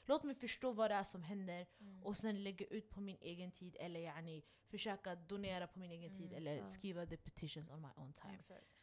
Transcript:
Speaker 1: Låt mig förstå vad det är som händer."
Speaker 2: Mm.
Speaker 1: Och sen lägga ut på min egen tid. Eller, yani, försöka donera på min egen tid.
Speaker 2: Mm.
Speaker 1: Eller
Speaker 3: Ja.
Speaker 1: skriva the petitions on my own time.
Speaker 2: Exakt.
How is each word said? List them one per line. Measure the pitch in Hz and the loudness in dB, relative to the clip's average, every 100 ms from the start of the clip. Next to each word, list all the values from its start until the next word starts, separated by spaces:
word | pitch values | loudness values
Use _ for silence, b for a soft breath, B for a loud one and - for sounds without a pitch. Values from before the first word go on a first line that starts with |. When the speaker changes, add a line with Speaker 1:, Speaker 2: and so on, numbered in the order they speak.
| - | 6
Speaker 1:
Låt | 294 | 6
mig | 294 269 | 6 0
förstå | 233 - 262 | 0 2 4
vad | 220 220 | 8 8
det | 202 | 8
är | |
som | 190 - | 4 -2
händer." | 165 202 185 175 175 B | -2 -2 0 -2 -4 B
Speaker 2:
Mm. | 202 190 | -14 -6
Speaker 1:
Och | 190 202 | -2 2
sen | 220 202 | 4 4
lägga | 202 196 - | 2 0 -2
ut | 214 208 | -2 -4
på | 196 | -4
min | 196 - | -4 -4
egen | 170 175 180 | -4 -4 -6
tid. | - 180 - | -6 -10 -6
Eller, | 175 170 | -4 -2
yani, | 165 151 165 156 b b b | -2 -4 -6 -6 b b b
försöka | 214 226 196 190 175 | -2 0 0 -2 -4
donera | 165 202 196 180 175 | -2 -2 2 0 0
på | 185 | -4
min | 175 | -8
egen | 170 180 190 | -6 -6 -6
tid. | 185 | -6
Speaker 2:
Mm. | 156 | -2
Speaker 1:
Eller | 156 143 | 0 0
Speaker 3:
Ja. | - | 0
Speaker 1:
skriva | 190 196 175 165 | -2 -2 0 -2
the | 165 | -4
petitions | - - 156 156 156 | -6 -4 -4 -4 -6
on | 151 | -8
my | 143 - | -8 -8
own | 143 | -10
time. | - - | -10 -10
Speaker 2:
Exakt. | 185 165 185 - - | -10 -12 -14 -18 -20